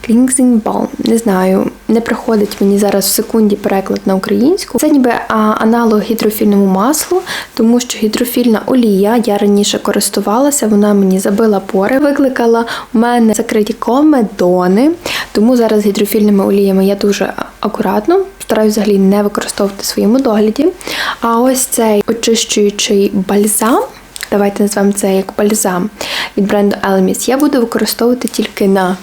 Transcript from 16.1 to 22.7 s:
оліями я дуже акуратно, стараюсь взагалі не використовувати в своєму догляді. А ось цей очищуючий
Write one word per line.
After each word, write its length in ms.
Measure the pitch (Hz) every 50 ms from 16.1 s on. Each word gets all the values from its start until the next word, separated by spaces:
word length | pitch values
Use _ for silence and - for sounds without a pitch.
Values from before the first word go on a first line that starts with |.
| - 220 208 208 208 196 196
оліями 400 | 214 196 202 202 196 190 190 190
я 100 | 196 202
дуже 380 | 202 - 202 202 - 190 - - - - - - -
акуратно, 600 | - 208 - - - 185 196 208 208 - 349 392 381 370 - -
стараюсь 340 | - - 233 214 220 214 208
взагалі 240 | 226 202 214 202
не 260 | 196 190 190 202 208 208
використовувати 580 | 202 208 - - - - - 208 196 202 196
в 40 | -
своєму 340 | - - - 202 202 226 269
догляді. 480 | 269 262 214 214 214 214 214 - 285 370 359 - - - - - - - - -
А 180 | - 233 226 233
ось 260 | 247 262 262 247 247
цей 380 | - - 254 226 220 208 208 202
очищуючий 1040 | - 226 - - 233 226 226 233 - - 208 208 202